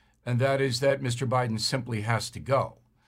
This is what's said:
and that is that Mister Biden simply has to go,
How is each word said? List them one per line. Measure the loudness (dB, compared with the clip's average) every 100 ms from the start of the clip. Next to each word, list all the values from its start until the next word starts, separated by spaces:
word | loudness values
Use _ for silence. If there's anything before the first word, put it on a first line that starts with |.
| _ _ -4
and | 2
that | 2 4
is | 2 2
that | 2 2
Mister | 0 -2 0
Biden | 0 0 -2
simply | -2 -4 -4 -4
has | -2 -2 -4
to | -10
go, | 0 0 0 -6 _ _